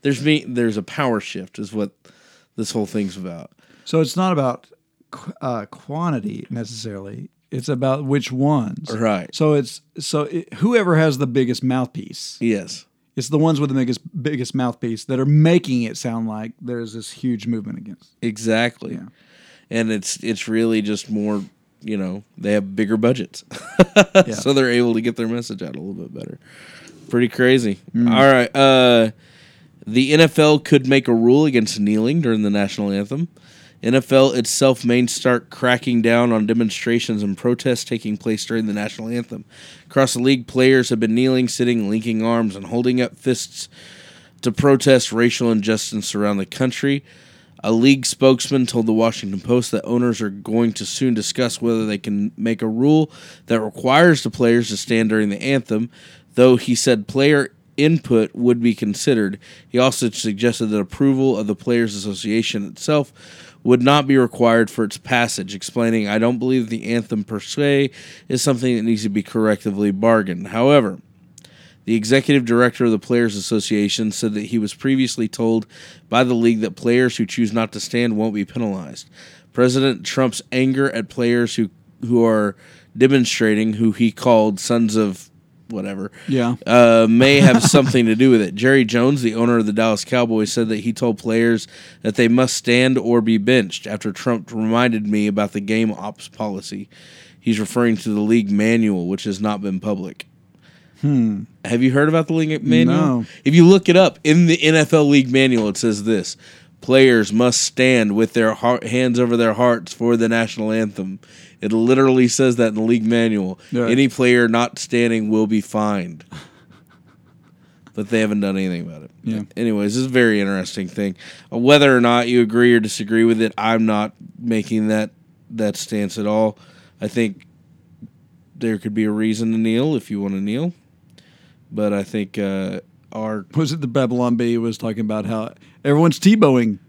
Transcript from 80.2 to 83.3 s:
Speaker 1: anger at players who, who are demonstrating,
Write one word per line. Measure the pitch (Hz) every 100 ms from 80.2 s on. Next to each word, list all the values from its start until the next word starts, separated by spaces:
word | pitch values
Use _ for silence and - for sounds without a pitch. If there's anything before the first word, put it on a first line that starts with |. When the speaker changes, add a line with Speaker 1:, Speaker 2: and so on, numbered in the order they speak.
| 131 - -
Speaker 1:
anger | 127 131 131 135
at | 113 104
players | - 120 120 120
who, | - 107 _ _ _
who | 113 120
are | 117 107 104 98 - - _ 110
demonstrating, | 131 135 120